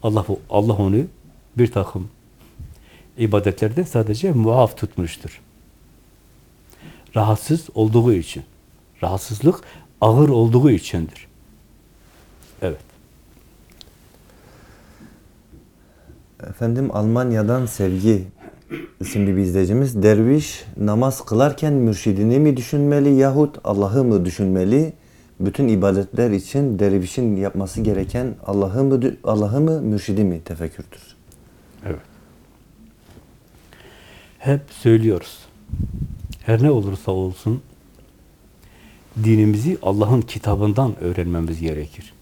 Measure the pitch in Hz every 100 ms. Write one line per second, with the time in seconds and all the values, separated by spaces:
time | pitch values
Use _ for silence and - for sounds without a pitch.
0 | 113 107 95 98 - 101 110 101 98 104
1 | 180 - - - _ - 120 - 95 92
2 | 95 _ _ _ - - - - - -
3 | - - 113 101 101 92 107 123 180 120
4 | 107 107 190 135 110 123 117 - 101 -
5 | 85 - 82 - _ _ _ _ _ _
6 | _ _ _ _ _ _ _ - - -
7 | - 113 104 110 - 160 - - 110 113
8 | 120 101 80 - 69 _ _ _ _ _
9 | 87 95 - 107 135 185 - - - _
10 | 110 117 151 123 113 120 147 101 - 87
11 | 82 - - _ _ _ _ _ _ _
12 | _ _ _ - - - 92 76 - _
13 | _ _ _ - _ _ _ - - _
14 | _ _ _ _ _ - - - _ -
15 | - - _ _ _ - _ _ _ _
16 | _ - _ _ - - 117 120 135 104
17 | 107 117 127 113 107 127 123 - 98 92
18 | 104 104 92 - - - _ - - _
19 | 95 104 98 95 95 90 92 113 139 117
20 | 101 107 113 147 147 - - - 104 107
21 | 131 131 - 110 143 - 156 143 117 101
22 | 110 98 110 127 151 127 120 147 143 143
23 | 143 135 135 135 147 - - 101 98 120
24 | 127 104 90 - 98 92 92 127 160 -
25 | _ _ _ _ 98 98 135 107 98 98
26 | 95 - 120 101 - 139 143 98 101 98
27 | 90 - 120 98 98 - 95 - 107 98
28 | 95 123 127 104 - 101 98 107 139 135
29 | 113 - - 107 104 123 156 160 110 104
30 | - 98 101 85 80 80 82 - - -
31 | - - _ - - _ _ - 95 78
32 | - - - - _ _ _ _ - _
33 | _ - _ _ _ _ _ - - -
34 | - - - _ 135 143 - - 120 113
35 | 110 90 - - - - - - - -
36 | - - - - - 113 143 131 98 95
37 | - 92 92 92 - 123 - - _ _
38 | _ _ _ _ _ _ - - - -
39 | - - 110 110 107 104 135 185 - 101
40 | 104 123 - - - 98 104 104 135 101
41 | 87 90 87 85 82 80 82 76 73 -
42 | - -